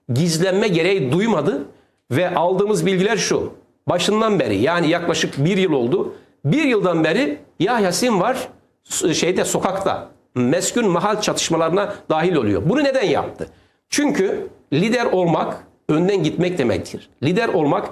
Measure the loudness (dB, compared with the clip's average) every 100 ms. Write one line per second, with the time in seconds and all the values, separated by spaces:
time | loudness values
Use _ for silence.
0 | -4 0 0 2 0 2 2 2 2 2
1 | 0 0 2 2 0 -2 -8 -16 _ _
2 | _ -2 0 0 0 2 0 0 2 2
3 | 2 0 0 -2 -4 -10 _ _ -4 -2
4 | 0 2 2 2 0 0 0 2 0 0
5 | -2 -2 -2 0 0 2 2 0 0 -2
6 | -4 -10 -20 _ 0 2 2 2 2 2
7 | 2 2 0 -4 -12 -4 0 2 0 0
8 | 0 2 0 -2 -6 -14 _ _ _ -4
9 | -2 0 0 0 0 -2 -2 -2 -2 -4
10 | -8 -20 _ -2 0 0 0 0 0 0
11 | 0 -2 -2 -2 -2 0 0 0 -2 -8
12 | -4 0 2 0 0 0 0 2 2 0
13 | 0 0 -2 -8 -14 -14 _ _ _ -2
14 | 0 0 0 -2 -8 -14 _ 0 2 2
15 | 2 2 2 0 -2 -8 -16 _ -2 0
16 | 2 0 -2 -2 -2 0 0 -2 -4 -14
17 | -16 _ -2 0 0 0 0 0 -2